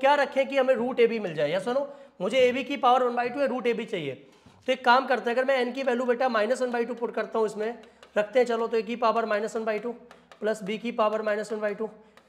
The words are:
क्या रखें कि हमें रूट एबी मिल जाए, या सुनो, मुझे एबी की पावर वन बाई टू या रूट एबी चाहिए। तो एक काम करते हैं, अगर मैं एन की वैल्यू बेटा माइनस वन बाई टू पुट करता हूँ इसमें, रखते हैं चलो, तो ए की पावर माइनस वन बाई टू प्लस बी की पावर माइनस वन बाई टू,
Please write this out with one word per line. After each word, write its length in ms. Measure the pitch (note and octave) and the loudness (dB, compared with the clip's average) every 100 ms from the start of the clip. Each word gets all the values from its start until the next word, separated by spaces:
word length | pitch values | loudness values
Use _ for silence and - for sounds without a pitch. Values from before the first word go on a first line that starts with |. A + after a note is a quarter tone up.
क्या 140 | C4+ D4 | 4 4
रखें 320 | C#4 C4+ C4+ | 2 0 0
कि 80 | C#4 | 2
हमें 160 | B3+ | 2
रूट 260 | B3 A#3+ C4 | 2 0 2
एबी 180 | A3+ A3+ | 2 2
मिल 140 | G3 | -4
जाए, 160 | D#3 D3 | -2 0
या 80 | F3+ | 0
सुनो, 280 | A#3+ C4 C#4+ - - - | -2 -2 -4 -10 -20 -6
मुझे 180 | F#3 C4 | 0 4
एबी 240 | B3 B3+ | 4 2
की 120 | C4 C#4 | -4 0
पावर 260 | B3 B3 | 4 4
वन 140 | B3 A#3+ | 4 0
बाई 120 | B3 | -4
टू 120 | B3+ | -2
या 60 | C4+ | -2
रूट 200 | B3 A#3+ | 0 -2
एबी 180 | G#3+ A#3 | -2 -4
चाहिए। 280 | F#3+ C#3+ B2+ - _ - _ - | -6 -6 -8 -16 _ -20 _ -4
तो 40 | |
एक 120 | C4 | 0
काम 220 | B3+ B3+ C4 | 4 4 4
करते 240 | A#3+ A#3 | 0 0
हैं, 60 | A#3+ | 0
अगर 80 | |
मैं 120 | C4 C4 | 2 2
एन 160 | B3 | 0
की 100 | B3+ | -2
वैल्यू 220 | C4 A#3+ B3 | -2 0 0
बेटा 220 | A#3+ C4 | 0 2
माइनस 340 | A3 G#3+ B3 | 2 0 0
वन 80 | B3 | 0
बाई 120 | A#3+ | -2
टू 100 | A#3 | -4
पुट 200 | A#3 A3 | -4 -6
करता 240 | A3 G#3 A3+ | -4 -4 -2
हूँ 80 | G#3+ | -2
इसमें, 320 | G#3 A3 A#3 - _ - - | -2 -6 -8 -16 _ -4 -2
रखते 220 | G#3 B3 | 2 2
हैं 80 | A3+ | 2
चलो, 200 | A3+ A3+ | 2 0
तो 80 | A3+ | -2
ए 60 | |
की 140 | G#3+ A#3 | -2 0
पावर 280 | A#3 A3 A3 | 0 2 0
माइनस 300 | G#3 G#3+ A3+ | -2 -2 -4
वन 80 | |
बाई 140 | A3+ G#3+ | -4 -4
टू 140 | A#3+ A#3 - - _ - | -6 -10 -18 -20 _ -6
प्लस 220 | G#3+ G#3+ | -4 -4
बी 160 | F#3+ A3 | -4 -6
की 140 | A#3 | -4
पावर 300 | A#3+ G#3+ G#3+ | 0 0 0
माइनस 300 | G#3+ G#3 G#3 | -2 -4 -4
वन 80 | G#3+ | -4
बाई 140 | G#3+ | -4
टू, 140 | G3+ A3 - - _ | -4 -8 -10 -20 _